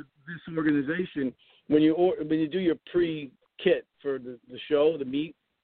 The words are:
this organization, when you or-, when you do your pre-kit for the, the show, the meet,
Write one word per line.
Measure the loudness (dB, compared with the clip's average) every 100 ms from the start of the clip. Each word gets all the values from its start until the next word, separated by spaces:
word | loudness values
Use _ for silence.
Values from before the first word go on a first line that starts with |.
| -12 _ -18
this | -16 -8 -2
organization, | 2 2 0 -4 -4 -4 -6 -6 _ _ _
when | 4
you | 4
or-, | 4 2 2
when | -2 -2
you | 0
do | 0
your | 0 -2 -2
pre-kit | -2 0 -2 -10 _ _ _ 0 0 -2 _
for | -8 -6
the, | -8 -16 _
the | -18 -2
show, | 2 4 2
the | -4
meet, | -4 -6 -10 _ _